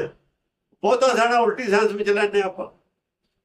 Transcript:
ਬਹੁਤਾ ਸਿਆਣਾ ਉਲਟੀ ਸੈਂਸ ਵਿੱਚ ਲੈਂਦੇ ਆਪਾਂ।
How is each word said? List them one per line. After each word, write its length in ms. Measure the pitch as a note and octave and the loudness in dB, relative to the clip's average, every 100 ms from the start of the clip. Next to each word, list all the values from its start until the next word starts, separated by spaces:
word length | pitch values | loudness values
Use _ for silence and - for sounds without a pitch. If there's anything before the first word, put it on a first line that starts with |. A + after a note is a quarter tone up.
| - - _ _ _ _ _ _ | -4 -12 _ _ _ _ _ _
ਬਹੁਤਾ 320 | G3+ B3 C4 | -2 2 2
ਸਿਆਣਾ 240 | A3 A#3 A#3+ | 2 2 2
ਉਲਟੀ 320 | A#3 - A#3+ | 0 -2 0
ਸੈਂਸ 220 | G3+ G#3+ | 2 2
ਵਿੱਚ 180 | G3+ G3+ | -2 -2
ਲੈਂਦੇ 320 | G#3 G#3 G3+ | 0 0 -2
ਆਪਾਂ। 280 | F#3+ F#3 - _ _ _ _ _ _ _ | -4 -6 -14 _ _ _ _ _ _ _